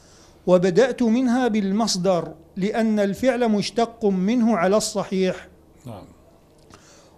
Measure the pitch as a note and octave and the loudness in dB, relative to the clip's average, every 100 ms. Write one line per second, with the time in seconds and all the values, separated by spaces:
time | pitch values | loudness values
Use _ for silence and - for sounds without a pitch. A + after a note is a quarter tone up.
0 | - - - - F3+ F3+ F#3+ F3 B3+ B3 | -20 -20 -20 -8 2 4 4 2 2 2
1 | A#3 A#3+ B3+ B3 B3 G#3+ G3 G#3 G#3+ F#3 | 0 2 0 0 0 0 -2 -2 -2 -2
2 | F#3+ F3 D#3+ - - F#3+ G3+ A#3 A3 G#3+ | 0 0 -4 -14 -16 -6 -4 -2 0 0
3 | G3+ F#3 B3+ A#3+ A#3 G#3 - - A3+ - | -2 0 -2 0 0 0 -2 -2 -4 -2
4 | G3+ F#3 G3 B3 A3+ G3 F#3 G#3+ - G3 | -2 0 0 2 2 2 2 0 0 -6
5 | - F#3+ F#3 - - - - - B2+ G2 | -4 -2 -2 -4 -14 -20 -20 -20 -18 -18
6 | - - - _ _ _ _ - - - | -20 -20 -20 _ _ _ _ -20 -20 -20
7 | - | -20